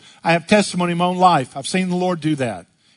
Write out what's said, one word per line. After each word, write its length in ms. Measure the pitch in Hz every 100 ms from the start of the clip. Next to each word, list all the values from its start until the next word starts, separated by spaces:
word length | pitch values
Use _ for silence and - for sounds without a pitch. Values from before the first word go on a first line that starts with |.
| - _
I 80 | 165
have 160 | 170 -
testimony 460 | 208 - 180 175
in 40 | 170
my 80 | 180
own 120 | 180
life. 380 | 185 156 123 139
I've 120 | -
seen 220 | 185 185
the 60 | 180
Lord 240 | 180 170
do 160 | 156 143
that. 280 | 120 90 - _ _